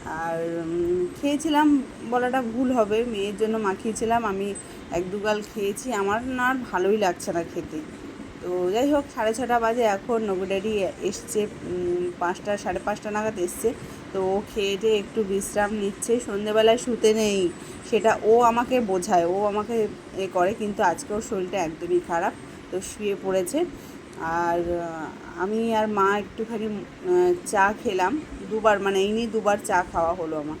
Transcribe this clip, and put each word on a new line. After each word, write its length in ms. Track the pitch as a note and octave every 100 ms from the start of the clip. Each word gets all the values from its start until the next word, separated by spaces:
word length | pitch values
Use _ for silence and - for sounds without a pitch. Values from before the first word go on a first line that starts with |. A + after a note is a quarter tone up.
আর, 580 | E3 D#3+ E3+ E3 E3 E3+
উম, 420 | D#3+ - - F3+ - -
খেয়েছিলাম 640 | C#4+ C#4+ E4 D4 D4+ C#4+ A3+ - A3+
বলাটা 320 | B3 B3 C4
ভুল 300 | A#3 A3+ B3+
হবে, 320 | B3+ G#3 G#3+
মেয়ের 320 | A#3+ G#3 G3+ G3+
জন্য 220 | A3 A3
মাখিয়েছিলাম, 680 | G#3 G3 A3+ G3+ A3+ A#3
আমি 300 | A3 F#3+ G3+ G3 - - -
এক 180 | E3 F#3
দুগাল 320 | G3+ G#3 G#3+ G#3
খেয়েছি, 380 | A3 G3+ G3+ C4
আমার 300 | G#3+ G3 G#3+
না 200 | B3+ B3+
আর 120 | B3 C4 A#3+
ভালোই 240 | F#3 F#3+ A3
লাগছে 360 | F#3+ F3 -
না 100 | E3+ E3
খেতে। 260 | F3 D#3 D#3 D#3 - - - - -
তো 280 | F3 F3+ F3+
যাই 200 | G#3+ C#4+
হোক, 120 | C#4+ C#4+
সাড়ে 200 | - A3
ছটা 260 | A3+ A#3+ A#3+
বাজে 220 | A3+ A#3+
এখন। 400 | A3+ G3 A3+ A3+
নগু 220 | A3 F#3
ড্যাডি 420 | F#3 G3 G#3+ G#3+ F3 -
এসছে, 440 | F3+ G3 - G#3+ G#3 -
উম, 480 | - F3+ F3+ F3 F3+ -
পাঁচটা, 380 | F3 F#3 - G3+
সাড়ে 240 | G#3+ F#3
পাঁচটা 260 | G#3 G#3 G#3+
নাগাদ 280 | G#3 G#3+ G3+
এসছে। 340 | F3 - A3+ - - - -
তো 100 | G3
ও 200 | F#3+ G3 G3+
খেয়ে 220 | A3+ G3 G3
টেয়ে 180 | A3 G#3+
একটু 240 | G3+ A3+
বিশ্রাম 520 | G3 G3 G3 G#3 G#3
নিচ্ছে। 460 | G#3+ G3+ G3+ - A#3+ A#3
সন্ধেবেলায় 520 | G3+ G#3+ G#3+ A3 A#3+
শুতে 360 | B3 A3+ G#3+
নেই, 340 | A3 G#3+ G3 F3 - - - -
সেটা 280 | A3 A3 G#3+
ও 180 | G#3+ A3+
আমাকে 400 | A#3+ A#3 B3 B3+
বোঝায়, 460 | A3 F#3+ F3+ F3+ E3+
ও 180 | F#3+
আমাকে 440 | G#3 G#3 G#3 A#3 G#3 - - -
এ 120 | F#3+
করে, 220 | F3+ F3+
কিন্তু 280 | A3+ G#3 G3+
আজকে 320 | F#3+ E3 -
ওর 80 | G#3 A3
শরীরটা 280 | G3+ F3+ G3
একদমই 420 | E3 D#3+ F3 F3+ F3
খারাপ, 240 | E3+ G3+ - - - -
তো 100 | F#3
শুয়ে 360 | G3 - G#3 G3
পড়েছে। 420 | F#3+ F#3+ F3+ C#4+ F4 - - - - -
আর, 600 | E3 E3+ E3+ E3+ E3+ F3
আহ, 640 | E3+ D#3+ D3+ - - E3+
আমি 320 | F#3 A3 A3+
আর 140 | A3 A3
মা 300 | G#3 G3 G#3
একটুখানি, 480 | G3 - A3 A3+ A3
আহ, 680 | G#3 F3 - F#3 F3+ F3+ F3 -
চা 280 | G#3 G3 G#3
খেলাম 360 | A#3+ F#3+ F#3 D4+ - - F#3+
দুবার, 300 | A3 G#3+ G3+
মানে 200 | G3 G3
এই 120 | G3+
নিয়ে 140 | A3 A#3
দুবার 320 | G#3+ G3+ G#3
চা 200 | G#3 F#3 F3+
খাওয়া 220 | F#3+ E3
হলো 220 | F#3 D#3+ D#3
আমার। 200 | D3 D#3